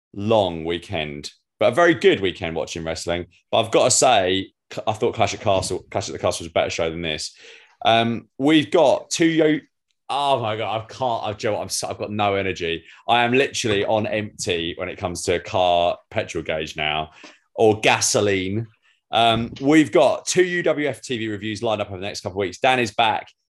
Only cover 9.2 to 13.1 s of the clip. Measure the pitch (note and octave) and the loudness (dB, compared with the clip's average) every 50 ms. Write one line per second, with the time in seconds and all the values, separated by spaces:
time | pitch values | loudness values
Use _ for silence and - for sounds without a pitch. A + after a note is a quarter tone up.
9.2 | E3+ E3 D#3+ D#3 D#3 D#3 D3+ - - _ _ _ _ _ _ _ _ - B2 C#3 | 2 2 4 4 2 2 2 0 -4 _ _ _ _ _ _ _ _ -6 -4 -2
10.2 | C#3+ C#3 C3+ A#2+ A2+ G#2+ A2 A2 A2 F#2+ G#2+ A2+ A2 - - - C3 B2 A2+ G#2+ | 0 2 0 0 0 -2 -4 -4 -4 -4 -4 -6 -6 -10 -8 -4 -2 -2 -2 -2
11.2 | D#2 A2 G#2 - - A2 G#2 E2 F2+ - - - - - G2+ - A2 - G#2 G#2 | -4 -6 -6 -4 -4 -2 -2 -2 -4 -6 -6 -6 -6 -6 -8 -8 -8 -6 -2 0
12.2 | G#2 G2+ G2 G2 G2 F#2+ F2+ - F2 E2 E2 D#2 - - - - _ - | 0 0 0 0 -2 -2 -4 -4 -4 -4 -4 -6 -8 -14 -20 -12 _ 2